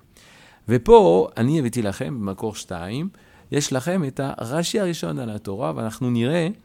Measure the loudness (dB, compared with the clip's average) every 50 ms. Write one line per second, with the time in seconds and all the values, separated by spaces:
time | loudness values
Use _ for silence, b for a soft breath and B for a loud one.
0 | _ B B B B B B B B B B B _ 0 0 2 6 8 8 10
1 | 10 8 6 4 2 0 0 0 0 2 2 2 0 0 -2 -2 -2 -2 -2 -4
2 | -6 -6 -6 -6 -6 -6 -6 -6 -6 -8 -8 -10 -10 -10 -10 -10 -8 -8 -6 -6
3 | -8 -8 B B B B B B B B -4 -4 -2 -2 -2 -2 -2 -2 -2 -2
4 | -2 -2 -4 -4 -6 -6 -6 -8 -8 -4 -4 -2 -2 -2 -2 -2 -2 -2 -2 -4
5 | -6 -6 -6 -6 -6 -8 -8 -8 -8 -8 -6 -6 -4 -4 -4 -4 -6 -6 -6 -4
6 | -2 -2 0 0 0 2 0 0 0 -2 -4 B